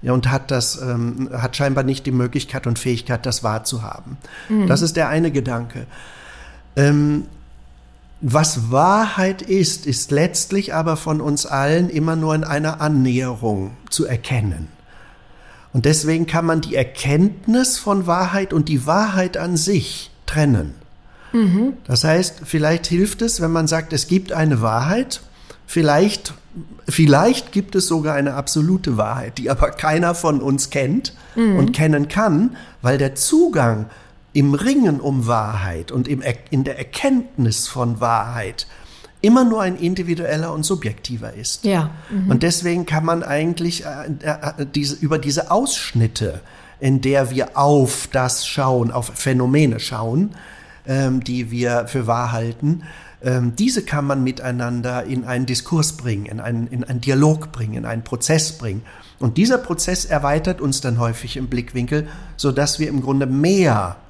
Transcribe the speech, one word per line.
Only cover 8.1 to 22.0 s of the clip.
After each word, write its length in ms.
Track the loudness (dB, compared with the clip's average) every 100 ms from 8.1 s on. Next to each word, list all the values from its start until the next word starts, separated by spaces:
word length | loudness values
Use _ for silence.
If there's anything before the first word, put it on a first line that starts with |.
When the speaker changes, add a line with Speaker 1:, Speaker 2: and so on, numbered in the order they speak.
| -8
Speaker 1:
was 500 | 0 2 2 0 0
Wahrheit 720 | 4 4 4 2 0 -2 -2
ist, 440 | 0 2 2 0 -4
ist 260 | -4 0
letztlich 640 | 2 2 0 -2 -2 -2
aber 240 | -2 0 -2
von 240 | -2 -2
uns 240 | 0 -2 -2
allen 440 | 0 2 2 2
immer 260 | 2 0 0
nur 200 | 0 0
in 80 |
einer 380 | 0 -2 -2 -2
Annäherung 880 | 0 4 4 2 -2 -4 -2 -2 -4 -10 -8
zu 160 | -2 0
erkennen. 640 | -2 -2 -2 -2 -4 -8 -14 -20 -20 -20 -20 -20 -20 -20 -20 -6
Und 140 | 0 2
deswegen 400 | 2 2 0 0
kann 200 | 0 2
man 160 | 0
die 140 | 0 -2
Erkenntnis 1000 | -2 -4 0 4 4 2 0 2 2 -2
von 300 | -2 -2 0
Wahrheit 460 | 0 0 -2 0
und 140 | 0 2
die 160 | 0 2
Wahrheit 500 | 2 2 0 0 -2
an 180 | -2 -2
sich 560 | 2 0 0 -8 -14 -14 -6
trennen. 480 | 0 4 2 0 -10 -20 -20 -20 -20 -4
Speaker 2:
Mhm. 420 | 2 4 4 2 -2 -2
Speaker 1:
Das 180 | 0